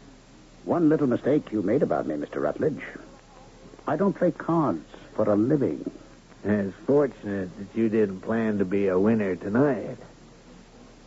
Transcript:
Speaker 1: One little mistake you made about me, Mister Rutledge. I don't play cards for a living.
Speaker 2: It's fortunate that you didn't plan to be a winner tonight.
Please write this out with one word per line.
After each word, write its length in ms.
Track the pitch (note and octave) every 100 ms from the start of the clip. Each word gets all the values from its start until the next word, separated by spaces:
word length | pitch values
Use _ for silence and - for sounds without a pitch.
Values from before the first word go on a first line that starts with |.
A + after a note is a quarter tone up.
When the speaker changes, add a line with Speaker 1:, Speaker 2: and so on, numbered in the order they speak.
| - - - - - -
Speaker 1:
One 240 | - D#3+ D#3
little 180 | D#3 C#3
mistake 460 | - - D3 -
you 100 | G#2+
made 200 | F#2 C3+
about 240 | - D2 B1
me, 100 | D2
Mister 240 | D2 C#2+
Rutledge. 420 | C#2+ - - - - - - - - - - - - - -
I 100 | D3+
don't 180 | G3
play 160 | - F3+
cards 580 | - - E3 C3+ E2 - - -
for 140 | - G#2+
a 60 | G2+
living. 540 | A#2+ D#3 G2+ C#2+ - - - - - -
Speaker 2:
It's 320 | G2 G#2 G2 - -
fortunate 640 | C#3+ C#3 - G#2 G2 F2+ E2+
that 200 | G2 A2+
you 100 | A2+
didn't 320 | A2 G2+ F#2
plan 380 | A2 A#2 A2 G2+
to 60 |
be 240 | F#2 G2+ G2
a 100 | F#2
winner 380 | G#2+ A2+ G2+ E2+
tonight. 640 | G2 A2+ D3 G#2+ - B2+ - - - - - - - - - -